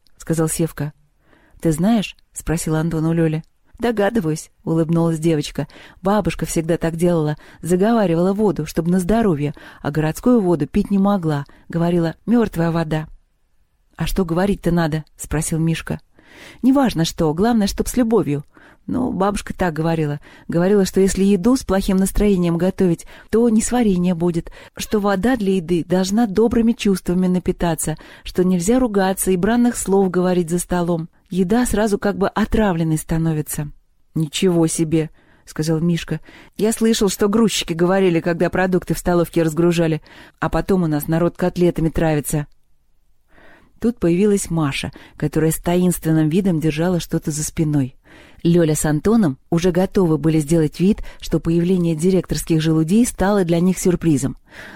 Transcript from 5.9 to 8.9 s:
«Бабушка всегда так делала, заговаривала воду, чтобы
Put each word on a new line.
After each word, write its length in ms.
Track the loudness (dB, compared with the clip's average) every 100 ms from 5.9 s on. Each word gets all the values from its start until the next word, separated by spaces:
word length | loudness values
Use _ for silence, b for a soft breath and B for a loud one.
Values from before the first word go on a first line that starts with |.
| B
«Бабушка 440 | 0 0 0 -4 -4
всегда 320 | -4 -2 -2
так 180 | -2 0
делала, 400 | 0 0 -2 -4 B B
заговаривала 680 | -2 0 2 2 2 2 0
воду, 340 | 2 0 0 -4
чтобы 260 | -4 0